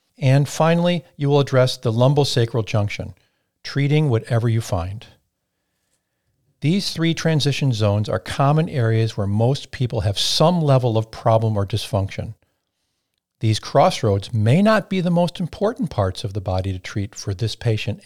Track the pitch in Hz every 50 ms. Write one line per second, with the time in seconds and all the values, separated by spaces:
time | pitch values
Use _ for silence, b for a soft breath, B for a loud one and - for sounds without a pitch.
0 | _ _ _ - 147 131 135 143 143 - - - 156 165 170 170 175 175 175 165
1 | b b b - 143 143 147 143 139 139 135 127 127 127 - - - 123 110 117
2 | 123 135 143 147 139 - - 127 117 - - 117 104 - - 107 101 101 - -
3 | 101 92 - _ _ _ _ _ _ _ _ _ - - - 139 143 135 151 151
4 | 156 143 113 113 - - 120 113 117 117 113 113 - - 110 87 82 95 101 -
5 | - - - _ _ _ _ _ _ _ _ _ _ _ _ _ _ _ _ _
6 | _ _ _ _ _ _ _ _ _ _ _ _ - 147 180 202 185 - - 160
7 | 165 165 160 - - 165 160 147 - 147 135 - 143 135 117 104 110 101 101 107
8 | 104 120 113 - - - - - 139 139 151 156 160 - 165 135 113 113 113 113
9 | 113 113 - - 101 98 101 107 113 123 143 - - - - - 127 - 120 113
10 | - 107 95 - - - - - - 170 180 170 156 143 135 123 123 123 107 110
11 | 107 - - - - 117 113 113 113 113 107 101 98 95 - 104 - - - 98
12 | 98 98 - - - 113 110 - _ _ _ _ _ _ _ _ _ _ _ _
13 | _ _ _ _ _ _ _ _ - 110 107 - - - - 139 160 185 - -
14 | - 107 98 98 - - 117 110 104 113 131 185 208 220 220 202 - - 190 185
15 | 165 180 175 170 175 165 - - 175 - - - 196 220 254 - 220 139 - -
16 | 98 95 92 - - 101 98 107 92 98 92 92 92 98 92 92 - - - 107
17 | 98 - - - - 107 92 - 117 107 - - - 120 110 104 - 107 - -
18 | -